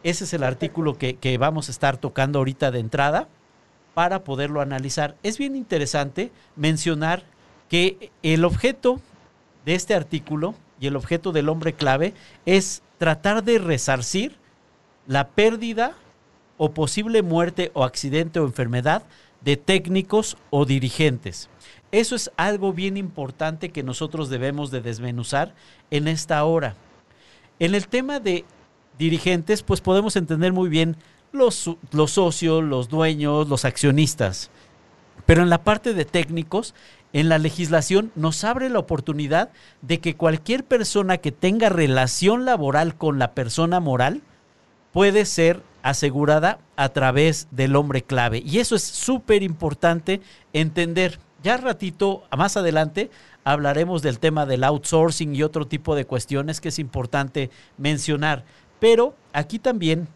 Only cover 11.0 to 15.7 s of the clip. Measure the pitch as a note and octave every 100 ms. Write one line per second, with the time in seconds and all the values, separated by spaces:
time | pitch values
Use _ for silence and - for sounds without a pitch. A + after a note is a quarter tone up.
11 | - E3+ F#3 D#3 D3 D#3+ D#3+ D#3 C#3+ C3+
12 | F3 - - - - F#3+ F#3+ - _ _
13 | D#3+ D#3 G3+ A3 G#3+ A3+ F3 C3+ - C3
14 | A#2 F#3+ C4 - _ _ _ _ _ _
15 | - C#3 C#3 - G#3+ A3+ A#3